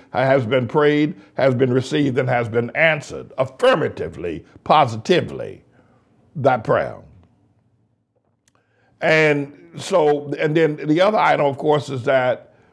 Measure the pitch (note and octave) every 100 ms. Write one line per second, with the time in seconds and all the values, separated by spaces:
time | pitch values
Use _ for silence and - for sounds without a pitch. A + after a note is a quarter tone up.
0 | - A2 C3 C#3 A2 B2+ A#2 D#3 D3 D3
1 | D3+ - - - C3+ B2 C3 B2+ B2+ D3+
2 | C#3 B2 B2+ B2 A2+ A#2 A#2+ C#3+ D#3+ D3+
3 | - D3+ - - C3 - - E3+ B2 -
4 | D#2+ D#2+ E2+ D#2+ - - - D#3 C3+ A2
5 | - E3+ A2+ C3+ - - _ _ _ _
6 | _ _ _ D3+ B2+ B2 - A2+ C2+ -
7 | - - _ _ _ _ _ _ _ _
8 | _ _ _ _ _ _ _ _ _ -
9 | D#3+ D#3 D3+ C#3+ C#3+ - - C#3+ - F#3
10 | D3+ D3 C#3+ C#3+ D#3+ D#3+ D#3+ D3+ D3+ D#3
11 | G3 G#3+ D#3+ D3 C#3+ B2+ D3+ D3 B2+ C3
12 | B2+ C3 B2+ A2+ - _ _